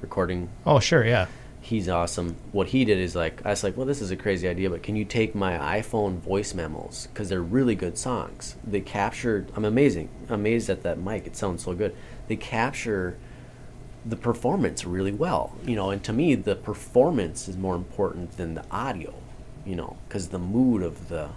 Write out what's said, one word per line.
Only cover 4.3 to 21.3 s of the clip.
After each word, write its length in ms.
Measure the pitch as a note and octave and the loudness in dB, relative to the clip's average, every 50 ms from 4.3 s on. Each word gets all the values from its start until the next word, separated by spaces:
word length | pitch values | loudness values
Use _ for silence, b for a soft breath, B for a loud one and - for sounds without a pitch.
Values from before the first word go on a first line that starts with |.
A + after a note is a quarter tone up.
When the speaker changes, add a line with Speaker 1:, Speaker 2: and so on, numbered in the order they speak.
| F#2+ F2+ E2+ F#2 | 0 2 2 0
Speaker 1:
idea, 200 | F2 F2+ F#2+ F#2+ | 0 2 0 0
but 140 | F2 E2 - | 0 -2 -4
can 140 | - G#2 G#2+ | -2 -2 -2
you 80 | G#2 | -2
take 280 | G2 - A#2+ A2 A2 - | 0 2 2 2 4 2
my 460 | G#2 G2 F#2 F2+ E2 C#2+ D2 F2 G#2+ | 0 2 2 2 0 0 0 0 0
iPhone 380 | A2+ - - A2 G#2 G2 F#2 F2 | 0 0 0 2 2 2 0 -2
voice 360 | E2 - F#2+ G2 G#2 - - | -2 0 0 2 0 0 -4
memos? 540 | F#2 E2 D#2 D#2 D2+ - - - - - - - | -4 -4 -4 -4 -6 -8 -10 -10 -10 -12 -10 -8
'Cause 160 | - G#2+ F2+ | -6 -4 -2
they're 120 | F#2+ F#2 | 0 -2
really 320 | F2 E2+ G2 C3 C3+ B2 G#2+ | 0 2 4 4 6 6 4
good 220 | F#2 F#2+ F2 E2+ - | 2 0 -4 -4 -4
songs." 600 | - B2+ B2+ G#2+ D#2 - - - - - - - - A2 | -2 -2 -2 -2 -2 -6 -8 -10 -10 -12 -12 -10 -8 -2
They 140 | G2+ G2+ | -2 -2
captured, 680 | F#2+ - - G#2 G2+ A2 - - - A#2+ A2 G2+ F#2+ - - | -2 -2 0 0 0 0 0 0 0 2 2 2 0 -4 -4
I'm 80 | - G#2+ | 0 0
amazing, 460 | G#2+ A2 B2+ D3 C#3 G2+ F2 D#2 D#2 - - - - | 4 6 6 6 6 6 2 -4 -6 -10 -12 -6 -4
amazed 420 | A#2+ G#2 G#2 G#2+ A#2 A#2 G#2 - | -2 0 2 4 2 2 2 0
at 140 | F#2+ F#2 - | -2 0 0
that 140 | F2+ E2 D#2 | -2 -2 -2
mic. 260 | F2 F#2+ A2 G2 - | -2 -4 -4 -4 -6
It 120 | - - - | -8 -8 -4
sounds 260 | - G2 F2+ E2 - | -2 -2 -2 -2 -4
so 100 | - F2+ | -4 -2
good. 220 | F2 G#2+ G2 - B B B B B B - | 0 0 -2 -2 B B B B B B -4
They 80 | A2 | -4
capture 800 | G2+ - - - A2 A2+ C3 C#3+ - - A#2 G#2+ F#2+ F#2 F2+ F#2+ - B B B B B B B B B B B B - - - - - | -4 -4 -4 0 0 0 0 0 -4 -2 -2 0 0 0 -2 -4 -6 B B B B B B B B B B B B -16 -16 -16 -12 -6
the 120 | A2+ A2+ - | -6 -6 -2
performance 680 | - B2 A2+ - - A#2+ E3+ G3+ C#3 F2+ D#2 - - | 0 0 0 2 2 2 2 4 2 0 0 -2 -4
really 280 | F2+ F2 F2+ F#2+ G2 G2+ | -4 -2 0 0 0 0
well, 400 | G#2+ D#3 F3+ - D#2 - - - - - | 0 0 2 2 0 0 -2 -8 -8 -4
you 120 | - A#2+ G#2+ | -2 0 0
know, 120 | F#2+ F#2+ | 0 0
and 140 | G2 G2 - | -2 -2 -2
to 80 | - | -2
me, 240 | A2 A#2 C#3+ D#3 C3+ | 0 2 4 4 4
the 200 | G#2+ F#2 G#2 G2 - | 4 4 0 0 0
performance 880 | - - G#2 - - - - B2 C3 E3 F3 B2 F#2 D#2+ D2 - - F#2+ | -2 -6 -6 -6 -8 4 6 6 6 8 6 2 0 0 -4 -6 -8 -8
is 80 | F#2 | -6
more 200 | F#2 F#2+ F#2 F#2 | -2 -2 0 0
important 600 | F2 F2+ - - - G2+ F2+ E2 F2 F2 E2+ - | 0 -2 -6 -2 0 0 0 0 -4 -8 -8 -6
than 200 | - F2+ E2 D#2+ | -6 -6 -4 -4
the 80 | D#2+ - - | -6 -8 -6
audio, 440 | E2+ G2 A#2+ C#3 A#2 F2+ D#2 - - - - - - - - - - - - | -4 -4 -2 -2 -4 -6 -8 -10 -12 -14 -16 -16 -14 -14 -14 -14 -14 -12 -8
you 120 | G2+ F#2+ E2+ | -6 -6 -6
know, 180 | C2+ B1 - - - - | -6 -8 -10 -12 -14 -8
'cause 180 | - G#2 F2+ E2 | -6 -6 -6 -4
the 120 | F#2 F2+ | -4 -4
mood 440 | F2 F2+ G2+ A#2 C3 B2+ A#2+ G2+ F2+ | -4 0 4 4 6 6 6 4 2
of 240 | E2+ D2+ - - - | 0 -4 -6 -10 -6
the 220 | - D#2+ D2+ D2 | -6 -4 -4 -6